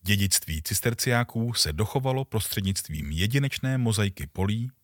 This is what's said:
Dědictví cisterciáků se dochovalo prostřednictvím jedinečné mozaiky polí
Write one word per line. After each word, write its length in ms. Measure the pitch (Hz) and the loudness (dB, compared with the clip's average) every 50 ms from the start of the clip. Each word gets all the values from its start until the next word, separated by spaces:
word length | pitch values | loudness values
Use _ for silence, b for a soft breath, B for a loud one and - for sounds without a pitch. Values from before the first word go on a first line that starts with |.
Dědictví 600 | - 87 104 98 98 98 - - - - 80 78 | 4 4 4 4 4 2 2 0 0 -2 -6 -6
cisterciáků 920 | 80 - 110 - - 120 113 - - 131 120 120 120 - - 113 113 120 117 | -4 -4 -4 0 0 0 0 0 0 2 4 2 2 0 -2 -2 -2 -2 0
se 200 | - - - 76 | 0 0 0 0
dochovalo 520 | 76 107 - - 139 131 135 131 135 135 | 0 -2 0 0 0 0 2 0 0 -2
prostřednictvím 880 | - - 110 - - - 110 98 95 98 - - - 76 78 71 71 | 0 -2 -2 -2 -2 -4 -2 0 0 0 -2 -4 -6 -6 -6 -6 -4
jedinečné 640 | 76 80 92 110 123 143 139 135 - - - 131 135 131 | -2 0 0 2 2 2 0 0 -2 -2 -2 -2 0 2
mozaiky 500 | 123 117 107 101 104 98 95 - 71 73 | 2 2 2 2 2 0 0 -4 -10 -8
polí 440 | _ - 92 101 107 113 120 127 - _ | _ -2 0 0 0 -2 -4 -6 -8 _